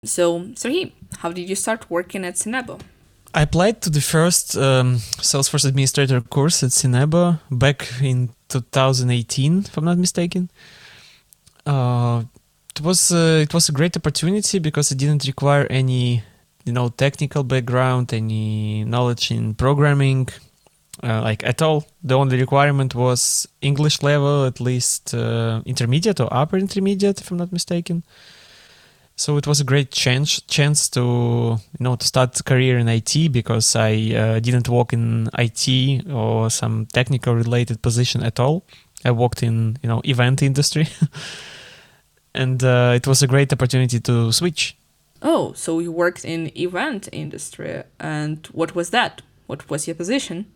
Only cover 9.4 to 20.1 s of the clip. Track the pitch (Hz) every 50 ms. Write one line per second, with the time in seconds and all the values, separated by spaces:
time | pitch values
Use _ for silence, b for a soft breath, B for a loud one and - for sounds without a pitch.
9.4 | 131 147 170 190 202 - - - 151 170 175 175 180 185 - - 170 175 - 185
10.4 | 180 175 B B B B B B B B B B B B B B B B - _
11.4 | _ _ _ _ _ - 143 135 127 123 123 120 120 120 120 120 113 117 _ -
12.4 | _ _ _ _ _ _ - - 147 165 185 180 - - 175 170 165 165 160 156
13.4 | 151 147 - 170 165 - 151 135 156 175 - 175 - 156 143 - - 165 190 214
14.4 | 208 - - 196 160 156 147 151 147 - 139 135 135 147 151 147 135 135 135 -
15.4 | 135 143 143 143 139 - - 131 131 131 127 127 123 123 120 117 107 b b b
16.4 | b _ _ _ _ - 120 123 123 120 120 - 139 139 139 - 151 139 - 151
17.4 | 139 123 131 131 123 117 123 127 127 127 127 127 123 120 - 113 110 110 110 110
18.4 | 110 107 107 107 107 107 107 107 107 113 117 120 123 123 120 117 - - 117 117
19.4 | 113 110 107 - 123 131 143 143 143 147 143 143 139 135